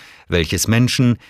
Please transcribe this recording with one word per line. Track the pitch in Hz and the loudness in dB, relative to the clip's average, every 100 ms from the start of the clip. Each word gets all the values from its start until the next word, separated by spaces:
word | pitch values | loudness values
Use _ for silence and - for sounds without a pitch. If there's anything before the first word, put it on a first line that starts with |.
| - - - | -20 -20 -4
welches | 90 78 92 - | -2 -2 -2 0
Menschen, | 113 123 - 123 113 | 2 0 2 0 0